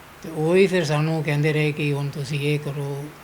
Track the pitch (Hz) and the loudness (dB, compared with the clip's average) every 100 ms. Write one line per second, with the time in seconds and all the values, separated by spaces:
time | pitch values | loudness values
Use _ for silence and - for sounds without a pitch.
0 | - - 147 160 156 185 196 185 151 147 | -20 -16 -10 -2 2 4 4 4 2 2
1 | 156 160 151 147 151 151 151 147 147 143 | 2 0 0 2 2 2 0 0 -2 -2
2 | 143 147 143 147 143 151 147 139 139 143 | -4 -6 -6 -2 -2 -2 -2 -6 -6 -8
3 | 147 - | -10 -14